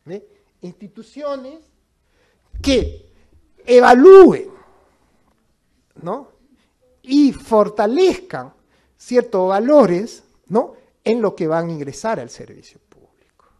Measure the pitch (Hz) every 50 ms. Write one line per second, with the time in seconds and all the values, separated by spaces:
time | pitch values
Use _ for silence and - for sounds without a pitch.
0 | _ 147 175 208 208 _ _ _ _ _ _ _ - 180 170 _ 208 190 _ 226
1 | 220 _ - 277 294 285 277 269 247 262 302 330 311 _ _ _ _ _ _ _
2 | _ _ _ _ _ _ _ _ _ _ - - - 277 269 233 165 - - -
3 | _ _ _ _ _ _ _ _ _ _ _ _ - - 240 247 247 233 247 247
4 | 277 381 381 392 370 277 165 127 - - - - _ _ _ _ _ _ _ _
5 | _ _ _ _ _ _ _ _ _ _ _ _ _ _ _ _ _ _ _ -
6 | - 170 202 277 269 _ _ _ _ _ _ _ _ _ _ _ _ _ _ _
7 | _ 254 269 294 294 262 - - - - 226 214 208 196 208 - 208 208 240 330
8 | 370 370 - - - - - 135 123 139 _ _ _ _ _ _ _ _ _ _
9 | - - 240 247 240 240 - 190 185 185 190 196 226 254 302 294 233 185 175 175
10 | 214 233 - - _ _ _ _ _ - 175 233 311 - - - _ _ _ _
11 | - 214 226 247 220 190 196 - 180 156 156 165 170 170 165 151 143 139 131 -
12 | - 220 226 165 120 117 - - 120 107 101 101 _ _ _ _ _ _ _ _
13 | _ _ _ _ _ _ _ _ _ _ _ _